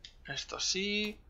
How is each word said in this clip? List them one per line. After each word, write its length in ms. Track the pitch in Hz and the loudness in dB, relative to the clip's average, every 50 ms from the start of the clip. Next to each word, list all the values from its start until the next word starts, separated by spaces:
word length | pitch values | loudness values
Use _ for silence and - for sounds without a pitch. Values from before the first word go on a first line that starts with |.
| - - - - - | -18 -18 -18 -14 -10
Esto 320 | - 139 - - - - 135 | -6 -6 -6 -4 -4 -2 -2
sí. 580 | - - - 190 196 208 208 208 214 208 214 - - - | 0 2 2 2 4 4 4 4 2 0 -2 -6 -12 -20